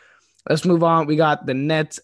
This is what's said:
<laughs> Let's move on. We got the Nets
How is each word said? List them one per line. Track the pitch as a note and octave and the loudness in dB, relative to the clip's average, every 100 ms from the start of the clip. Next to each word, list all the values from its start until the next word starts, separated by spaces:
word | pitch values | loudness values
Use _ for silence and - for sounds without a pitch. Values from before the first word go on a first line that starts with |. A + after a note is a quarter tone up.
| _ | _
<laughs> | _ _ _ - | _ _ _ -4
Let's | D#3 | -2
move | F3+ E3+ | 0 2
on. | E3 E3 D3 | 2 2 0
We | D3+ | 2
got | D#3 D3 | 2 0
the | C#3+ | -4
Nets | C3 D3 D#3 D3+ - | -4 -2 -2 -4 -8